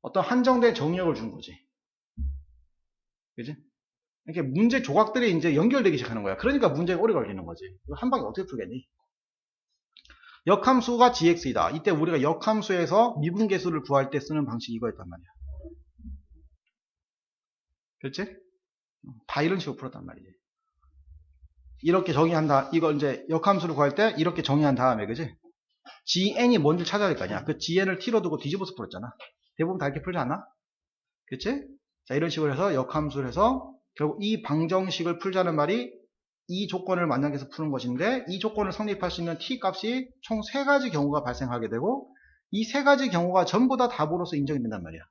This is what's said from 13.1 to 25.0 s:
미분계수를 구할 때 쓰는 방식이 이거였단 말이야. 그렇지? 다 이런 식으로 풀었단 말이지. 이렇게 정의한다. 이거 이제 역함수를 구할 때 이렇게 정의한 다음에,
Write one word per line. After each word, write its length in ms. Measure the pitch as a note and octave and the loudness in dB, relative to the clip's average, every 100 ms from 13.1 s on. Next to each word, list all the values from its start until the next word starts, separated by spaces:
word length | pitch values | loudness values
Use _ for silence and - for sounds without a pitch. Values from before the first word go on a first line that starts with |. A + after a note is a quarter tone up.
| D3 | 2
미분계수를 640 | D3+ F#3+ A3 F#3 F3+ D#3 | -2 0 0 0 -2 -4
구할 280 | B2+ C#3 C3 | 0 0 2
때 80 | C#3+ | -4
쓰는 260 | - D#3 C#3 | -4 -4 -2
방식이 280 | A#2 A#2 | -6 -8
이거였단 340 | A2+ A#2 - F#2 | -6 -6 -6 -16
말이야. 180 | E2 F2 _ - - E4+ E4+ _ _ - - _ - _ _ _ _ _ _ _ _ _ _ _ _ _ _ _ _ | -16 -20 _ -16 -14 -16 -20 _ _ -16 -16 _ -20 _ _ _ _ _ _ _ _ _ _ _ _ _ _ _ _
그렇지? 340 | C3+ D3+ G3+ - _ _ _ _ _ _ C#3+ A2+ - | -10 -8 -10 -12 _ _ _ _ _ _ -20 -20 -6
다 160 | C#3 | -2
이런 160 | D#3+ F#3+ | 0 0
식으로 180 | D3 A#2 | -4 -10
풀었단 280 | C3 - F2+ | -12 -14 -18
말이지. 220 | - - _ _ _ _ _ _ _ - - _ _ - _ - - | -20 -20 _ _ _ _ _ _ _ -20 -20 _ _ -20 _ -20 -2
이렇게 300 | D#3+ F3+ E3+ | 2 4 4
정의한다. 580 | C#3 E3 E3 D#3 C#3 C3+ | 4 4 4 4 4 4
이거 200 | E3 D#3 | 2 2
이제 320 | D3 C#3+ B2+ - | 2 0 -2 -2
역함수를 460 | D#3+ F3 F#3+ E3 | 0 2 2 0
구할 200 | C#3+ C#3+ | 2 2
때 200 | C#3 A3 D3+ | 4 0 2
이렇게 240 | E3 D#3 | -2 0
정의한 320 | C#3 C#3+ D3+ | 0 4 4
다음에, 320 | B2+ B2+ A2+ | 4 2 2